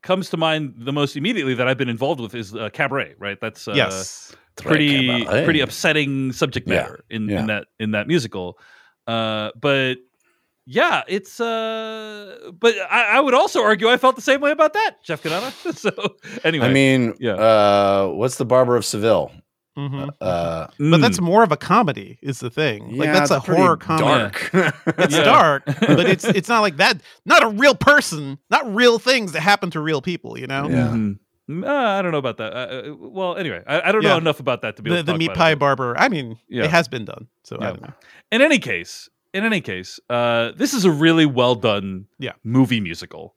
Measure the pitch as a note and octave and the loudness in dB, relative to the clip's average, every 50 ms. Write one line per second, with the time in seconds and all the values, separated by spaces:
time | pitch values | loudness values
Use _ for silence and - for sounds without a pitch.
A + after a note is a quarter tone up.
0 | - - F#3 F#3+ F3 - - E3 D#3+ D#3+ D#3 D#3 D3+ C3 A2+ A#2 A#2 C3+ C#3+ D3 | -4 -2 -2 -2 -2 -4 -4 -2 0 0 0 -2 -4 -8 -10 -10 -8 -4 -2 0
1 | C#3+ C#3 - C#3+ D3+ A3+ B3 F#3+ C#3 C3 B2 A#2 B2 B2+ C3 A#2+ C3 B2 A#2 A2 | -2 -2 -2 -4 -4 -4 -2 -2 -2 -2 -2 0 0 0 0 -2 -2 -4 -4 -4
2 | C3 D3 E3+ B2+ A#2 G2+ A#2+ A#2+ G#2+ F#2+ A2+ G#2+ A2 G2+ - - C#3+ B2 C3+ C3+ | -4 -4 -4 -4 -8 -12 -10 -12 -12 -10 -10 -10 -10 -8 -4 -4 -4 -2 -2 -4
3 | G2+ C#2+ C#2 - G2 G2+ G2+ - A#2 A2 - - - G#2+ G2+ C3+ G#2+ F#2+ F#2+ F#2+ | -6 -8 -10 -10 -10 -10 -8 -8 -8 -10 -10 -10 -10 -4 -2 0 0 0 -2 -6
4 | F#2+ - - - - - - _ _ _ - - - - D#3 D3+ D3+ D3 C#3 C3+ | -8 -10 -12 -16 -20 -20 -20 _ _ _ -20 -10 -4 0 0 2 2 2 0 0
5 | C3 B2+ B2 A#2+ A2 - G2+ C3 E3 - D#3 D3+ C3 - - - - E3 D3+ D#3 | 0 0 -2 -2 -2 -2 -2 0 0 0 0 0 -2 -4 -6 -4 -2 0 0 0
6 | C#3+ C#3 C3+ C3+ C3+ C3 A#2+ - D#3+ C3+ - - - - G2 D#2+ B1 - - - | -2 -2 -4 -4 -4 -4 -4 -4 -4 -4 -4 -6 -6 -2 -2 -2 -2 -4 -12 -18
7 | - - A2 A2 G#2+ G#2+ G#2 F2 - G#2+ G#2+ G2+ - _ _ - A2 G#2+ G#2+ G#2 | -16 -12 -8 -6 -4 -4 -2 -2 -2 -4 -4 -6 -8 _ _ -8 -6 -4 -4 -4
8 | G#2 - F3 D#3+ A#2 G#2 - F#2+ F2+ F2+ - _ _ _ _ _ _ _ _ _ | -2 0 0 -2 -2 -4 -8 -10 -10 -10 -12 _ _ _ _ _ _ _ _ _
9 | - A2+ A#2 A2+ A2+ A2 A2 G#2+ G#2+ G#2 - A#2+ - C#3+ C#3 C3+ C3 B2+ B2+ B2+ | -10 -6 -6 -4 -4 -4 -4 -6 -6 -8 -10 -4 -2 0 0 0 0 -2 -4 -6
10 | _ _ _ _ _ _ _ _ _ _ _ _ _ B2 C3 A#3 E4+ E4+ G#3 C#3+ | _ _ _ _ _ _ _ _ _ _ _ _ _ -6 -2 0 0 2 0 -2
11 | - - F#3 G3+ F#3+ - - - A#3 A#3 A3+ A3+ A3 A3 A3 A3 A3 A3 A3 A3 | -4 -4 -6 -8 -8 -8 -10 -8 -6 -4 -4 -6 -6 -6 -8 -8 -10 -12 -12 -14
12 | G#3+ G#3+ G#3+ G#3 G#3 F#3+ - - - - F3+ E3+ - A#3 G#3+ G3 F#3 - G3 A#3+ | -14 -16 -16 -18 -18 -20 -20 -20 -18 -20 -6 0 2 2 2 2 -2 0 0 2
13 | A#3 G#3 A3 C4+ D4+ C4+ B3 C#4 F#4+ - - D4+ A3 G#3 G#3+ F3 A3 A3+ B3 B3 | 2 4 4 4 4 6 4 4 4 4 2 2 4 4 2 4 4 2 2 4
14 | B3+ C4 C4 B3+ - - C4+ C#4 C#4+ C#4+ D#4 D4+ D#4 D4+ D#4 G#4 A4 G#4 - _ | 4 2 2 2 0 0 0 2 2 0 2 2 2 2 2 0 -2 -4 -4 _
15 | - - D#3+ - - D#3 D#3+ F#3+ A#3+ C4 - - - F4+ - - - F#3+ - F#3+ | -10 -8 -8 -6 -4 -4 -4 -4 -6 -8 -10 -10 -10 -10 -8 -4 -4 -6 -4 -4
16 | G3+ - - _ - - - - - D#3+ E3 C#3+ A#2+ B2+ C3+ C3+ C3+ C3+ C3 B2+ | -6 -8 -8 _ -20 -16 -10 -4 -2 -2 0 2 2 2 4 4 4 4 4 4
17 | A#2+ A2+ - - B2 A2+ F#2+ F#2 A2 A2+ A2 G#2+ G#2 G2+ G2+ G2+ G2+ G2 G2 G2 | 2 0 -2 -4 -4 -4 0 2 4 6 6 6 6 6 6 4 4 4 2 2
18 | G2 F#2 D2+ G2 A#2+ C3 - - C3 A2+ B2 B2+ B2+ A#2+ B2 A#2 G2+ - - G#2 | 0 0 -2 -2 -2 -2 -2 -2 0 2 4 4 4 4 2 0 0 -2 -4 0
19 | G#2+ A2+ G2+ E2+ C#2 - - - _ _ _ _ _ _ - C#3+ C#3+ C3+ C3+ C#3 | 2 2 2 2 0 -4 -8 -20 _ _ _ _ _ _ -12 -10 -8 -8 -8 -8
20 | C#3 C#3+ - - - - - E2+ E2+ E2 E2 E2 D#2 - - - C#3+ D#3 E3 D#3+ | -10 -10 -10 -8 -4 -4 -2 -2 -4 -4 -6 -8 -10 -12 -8 -2 0 4 4 4
21 | D3 A#3 F3+ F#3 F3 E3+ F#3+ A3 A#3 E3+ D3+ - - - F#3 A#3 A3+ D3 A#2+ - | 4 4 2 0 0 2 4 4 4 4 2 -2 -2 0 2 2 2 0 -2 -6
22 | G2 - B2+ - - C#3 B2 - - A#2 - D3+ D#3 C3+ G#2+ G#2 A2+ - A#2 C3+ | -10 -16 -18 -14 -10 -10 -8 -8 -8 -8 -4 -2 -2 -2 -2 -6 -10 -10 -6 -4
23 | D3+ D3+ D3+ C#3+ C#3+ C3 - C3+ - - D#3+ F3 F#3 F3 D#3 - - - D#3+ D#3+ | -2 2 2 2 2 2 0 0 0 0 2 4 4 4 2 0 -2 -4 -2 0
24 | A2 B2 D3 B2 G#2+ G2 - - - - - F#3 E3+ D#3+ - - - F3 - - | 2 2 2 2 0 -2 -6 -8 -8 -2 0 0 2 0 -2 -4 -4 -4 -2 0
25 | - - D3+ D#3+ C#3+ F3+ C#4+ D4+ F3+ D#3 C#3 C#3 - - C3+ - A3 A#3 - - | 0 2 2 4 4 6 6 6 6 6 2 0 -2 -4 -4 0 2 4 4 4
26 | F3+ F#3+ F#3+ F3+ - A#3 F3 G3 F3 - A#3 A3 G#3+ G3 C#3+ D3 G3 B3+ A3 D3+ | 4 2 2 0 0 0 0 0 0 0 0 2 2 0 2 2 2 2 2 0
27 | - - - _ - G3 D#4+ D#4+ B3 A3 G#3 G#3 C#4 C#4+ - - - C#4+ D4 D4 | -6 -18 -20 _ 0 4 6 6 6 4 2 4 4 4 4 6 6 6 6 6
28 | - - E3 D3+ C#3+ C3+ C#3 - _ - G#3+ D4+ C#4 A3+ G3 A3 B3 A#3+ A#3 A3 | 4 0 -4 -8 -8 -8 -10 -12 _ 0 0 0 0 0 2 4 6 6 6 4
29 | - B3 C4+ B3 G#3+ F3 D3 D3+ D#3 G3+ G3+ - F#3+ F3 D#3 D#3+ D3+ D#3+ D#3 C#3 | 2 2 2 2 0 -2 -4 -2 2 2 2 2 0 -4 -4 -4 -2 -2 -2 -2
30 | - F#3 F3 - - A#2 A#2 B2 B2+ B2+ C3+ C#3 C#3+ - - B2 A#2+ A2+ A#2 A2+ | -2 -4 -8 -8 -8 -12 -14 -12 -10 -6 -6 -4 -2 -2 0 0 0 0 0 -2
31 | G#2+ G2+ G2 - _ _ _ _ _ - D3+ F3 A#3+ C#4 D4 C#4 B3 G#3+ F#3+ G3 | -2 -2 -4 -6 _ _ _ _ _ -12 -10 -8 -4 -4 -2 0 0 0 0 -2
32 | F#3 F3 D#3+ C#3+ C3 A#2+ A2 - A2 G#2+ - B2 B2+ F2+ B2+ B2+ G2+ D3 D3 - | -2 -2 -2 -2 -4 -4 -6 -6 -10 -10 -8 -10 -10 -10 -10 -12 -12 -12 -14 -16
33 | - - G#3 F#3+ F#3 F3+ E3+ G3+ F3+ C#3 F#2 E2+ - - D3 E3+ - F3+ G#3 G#3+ | -16 -14 -10 -8 -6 -6 -6 -6 -6 -8 -8 -10 -6 -4 -2 0 2 2 2 2
34 | - - - E3 E3 D#3 C#3+ - C3+ C#3+ B2 - - A2 - - G#2 - F3 F3 | 4 2 2 2 2 0 -2 -2 -2 -4 -4 -4 -4 -10 -10 -8 -4 -4 -2 -2
35 | D3+ D#3+ D#3 D#3+ E3 - - F3 F3+ D#3 D#3 C#3 D3 C#3 C3+ B2+ B2+ A#2+ A#2+ D3+ | -2 -2 -2 -2 -2 -2 0 2 4 4 4 4 2 0 0 0 -2 -4 0 0
36 | G#3 C4+ G3 D3 B2+ A2+ A2+ - _ - B2 C3+ D3 D#3 E3+ E3+ D#3+ - C3 A#2+ | 0 0 0 -2 -6 -8 -12 -16 _ -8 -4 -2 0 2 2 2 0 0 -6 -10
37 | G#2 - - - - - _ _ _ - - - A#2 A#2 - - - D3 - _ | -10 -10 -14 -16 -18 -20 _ _ _ -16 -12 -10 -8 -8 -10 -10 -14 -20 -20 _
38 | _ _ - - _ - G#3+ A#3+ C#4+ D#4+ D4 G#3 - C3 F#2+ F2 E2+ - - - | _ _ -20 -18 _ -2 2 4 4 4 4 2 0 -2 -6 -6 -6 -10 -16 -20
39 | - - _ _ _ _ - G3 G#3+ A3+ G#3+ E3+ - A2 F#2 F#2 F#2 - - - | -20 -20 _ _ _ _ -8 -4 -2 -2 -2 -2 -4 -6 -8 -8 -10 -12 -16 -16
40 | _ - B2 A#2+ A#2+ A#2+ A#2 A#2 A#2 A#2 - E3+ C#4 C#4+ C#4 A#3 F3+ F#3 D3+ C#3 | _ -4 -2 0 0 2 2 0 -2 -2 -4 -4 -4 -2 0 2 2 2 2 4
41 | D#3+ E3 E3 E3 D#3 D3 B2+ B2 B2 B2 B2 A2 B2 A2+ G2+ G2+ G2 G2 F#2+ F#2 | 4 4 6 6 4 2 4 2 4 4 2 2 2 0 0 0 -4 -6 -8 -10
42 | G#2 _ _ - C3 A#2 - _ - A2+ A#2+ C3+ C3 A2 B2 A2 G2 E2 E2 - | -12 _ _ -12 -12 -12 -12 _ -6 0 2 4 4 4 2 -2 -2 -4 -8 -12
43 | F2+ - - D#2 E2 - - | -14 -16 -18 -18 -16 -6 0